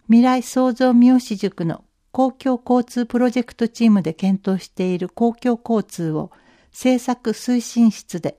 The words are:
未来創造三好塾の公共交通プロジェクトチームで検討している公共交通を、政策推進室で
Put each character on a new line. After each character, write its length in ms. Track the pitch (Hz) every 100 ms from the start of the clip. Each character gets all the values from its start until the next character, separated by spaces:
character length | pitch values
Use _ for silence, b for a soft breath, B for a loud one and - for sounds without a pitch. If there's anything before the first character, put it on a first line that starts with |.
| -
未 140 | 233
来 220 | 247 254
創 280 | 240 254 254
造 220 | 233 254
三 140 | 240 247
好 280 | 254 247 202
塾 300 | 196 - 165
の 180 | - _ _ _
公 200 | - 262
共 300 | 247 269 247
交 220 | - 247 247
通 200 | - 233
プ 140 | 240
ロ 100 | 247
ジ 120 | 247
ェ 20 | 240
ク 100 | -
ト 120 | 233
チ 200 | - 226
ー 40 |
ム 120 | 208
で 100 | 156
検 280 | 165 190 190 196
討 120 | 190
し 60 | -
て 260 | - 185
い 40 | 180
る 120 | 180
公 240 | - 233
共 260 | 233 247 233
交 220 | - 226
通 280 | 196 - 165
を、 200 | 151 170 b b b b
政 320 | - 254 254
策 280 | 247 247 226
推 280 | 214 - 247
進 320 | 226 233 233
室 300 | - - 175
で 160 | 160